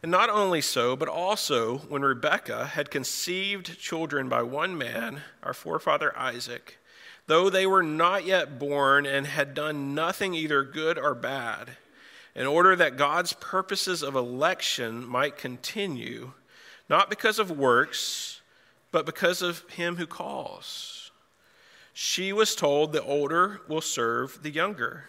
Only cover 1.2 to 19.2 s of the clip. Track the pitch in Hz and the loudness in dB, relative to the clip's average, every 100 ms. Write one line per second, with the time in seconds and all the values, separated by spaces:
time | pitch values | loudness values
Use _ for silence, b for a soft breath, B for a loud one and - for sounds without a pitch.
1.2 | 180 208 - 127 113 131 139 139 139 123 | 0 0 0 0 0 -4 -6 0 0 2
2.2 | 151 180 - 113 131 156 143 143 127 - | 0 0 -2 -6 -4 -4 -4 -4 -4 -4
3.2 | - 185 196 202 170 165 - 165 160 143 | -4 -2 -4 -6 -10 -12 -6 -4 -2 -2
4.2 | 131 123 120 139 180 170 120 120 - 143 | 0 -2 -2 -2 -4 -4 -6 -6 -6 -10
5.2 | - _ 135 127 - 160 156 147 151 - | -16 _ -8 -8 -4 -2 0 2 0 -2
6.2 | 131 120 120 120 - - B B B B | -6 -6 -10 -12 -14 -20 B B B B
7.2 | - 160 190 190 190 190 165 156 175 196 | 4 4 6 4 6 4 4 4 4 4
8.2 | 170 185 147 131 143 143 135 139 143 139 | 2 2 2 -4 -2 2 6 6 4 -2
9.2 | 143 143 139 135 151 151 139 143 165 - | 0 -2 -2 -2 -4 -4 -4 -2 -2 -2
10.2 | 202 165 156 143 135 156 156 160 143 127 | -4 -2 2 2 0 -2 -2 0 0 -2
11.2 | 120 135 117 - 113 123 _ B B B | -4 -4 -6 -8 -10 -18 _ B B B
12.2 | B - 131 156 185 180 156 131 143 165 | B -4 2 6 8 8 4 4 2 2
13.2 | 175 - - 190 190 196 - 170 143 135 | -2 -6 -2 -2 -2 -4 -2 -2 -2 -2
14.2 | 120 127 160 185 - - 117 113 120 123 | -2 2 2 2 -2 -2 -4 -6 -4 -2
15.2 | 143 - 131 123 - 226 196 127 117 120 | -2 -4 -12 -10 -8 -6 -4 -6 -8 -12
16.2 | 127 - _ B B B - 160 202 208 | -14 -18 _ B B B 2 2 2 2
17.2 | 226 214 196 151 135 120 151 - - - | 0 2 -2 2 4 6 4 -2 -6 -6
18.2 | - - b b b b _ 165 156 - | -10 -14 b b b b _ -2 -2 0